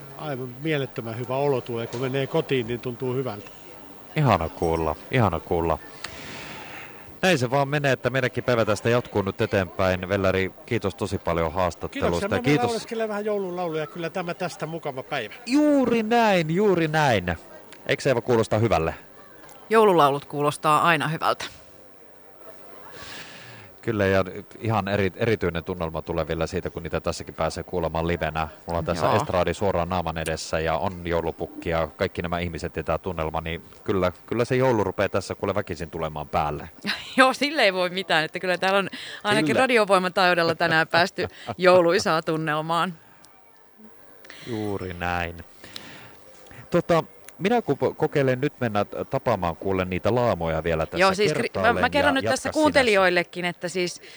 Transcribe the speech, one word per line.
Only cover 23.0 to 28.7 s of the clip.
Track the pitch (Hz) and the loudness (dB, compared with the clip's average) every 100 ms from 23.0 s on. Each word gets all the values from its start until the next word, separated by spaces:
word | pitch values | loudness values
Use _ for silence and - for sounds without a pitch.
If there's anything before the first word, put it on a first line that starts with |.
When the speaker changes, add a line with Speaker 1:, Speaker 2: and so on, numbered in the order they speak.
| - - - - - - 101 - | -14 -14 -14 -16 -18 -18 -20 -10
Speaker 2:
Kyllä, | - 110 98 | -4 2 4
ja | 98 92 92 95 - | 4 2 -4 -14 -8
ihan | 110 110 98 | -2 0 0
eri-, | 101 98 - | 0 0 0
erityinen | 113 110 90 82 | 0 2 0 -4
tunnelma | 80 90 82 80 | -6 -6 -4 -6
tulee | - 82 78 | -4 -4 -2
vielä | 80 82 | -2 -2
siitä, | 92 82 | -4 -6
kun | - | -8
niitä | 82 82 | -6 -4
tässäkin | 87 82 - | -4 -6 -10
pääsee | 76 80 90 | -4 -4 -4
kuulemaan | 82 90 80 80 82 | -6 -4 -2 -2 -2
livenä. | 85 80 80 80 - | -2 -2 -4 -6 -8
Mulla | - | -6